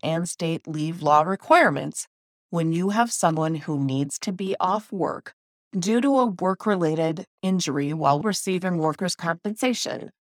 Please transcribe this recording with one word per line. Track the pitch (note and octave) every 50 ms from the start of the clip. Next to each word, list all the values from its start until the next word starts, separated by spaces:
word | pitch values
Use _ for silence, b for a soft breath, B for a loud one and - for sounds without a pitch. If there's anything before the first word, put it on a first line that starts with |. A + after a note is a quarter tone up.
| -
and | D#3 D#3+ E3+ F3 F3
state | - - E3+ D#3+ E3 - -
leave | - D#3 D3+ D3+ D#3+ E3+ F3
law | D3 D3 D3+ D3+ D#3
requirements | F3 G3 - - - D#4+ F4 D#4 G3 C#3+ C#3 D3 - - - - - _ _ _ _ _ _ _ _
when | - E3+ D#3+ D#3+
you | E3 E3+ F#3 G3
have | G3+ A3 A#3+ A#3
someone | - - - E3+ D#3+ D#3+ D#3 D#3+ E3
who | D3+ - - D3+ C#3 C#3
needs | C3+ C3 C3+ C#3+ C#3+ - -
to | - G#3+
be | F#3 F3+ G3+ F#3+ F#3+ -
off | F3 F#3 G3 G#3+ G#3+ -
work | - F#3+ D#3+ - - - - - - _ _ _ _ _ _ _ -
due | F#3+ F3 G3+ A3 B3
to | A#3+ C#4 C#4 C4
a | B3+
work-related | A#3 F#3 - F3+ F#3 F#3+ F#3 - A3 G3+ F#3 E3+ D#3 D#3 D#3+ D#3+ D#3+ E3 D#3 - - _ _
injury | - F#3+ F#3 F#3 - - C3+ C#3+ C#3+ C#3+ D#3
while | D#3+ D3+ C#3+ C#3+ D3
receiving | D3+ A3 F#3+ - - F#3+ F#3 F3+ F3+ F#3 F3+
workers' | E3 D#3 D#3 D3+ - F#3+ F3 -
compensation | - - E3+ E3 E3+ _ G#3 G#3+ - - B3+ A#3+ - - - - A#2 - - _ _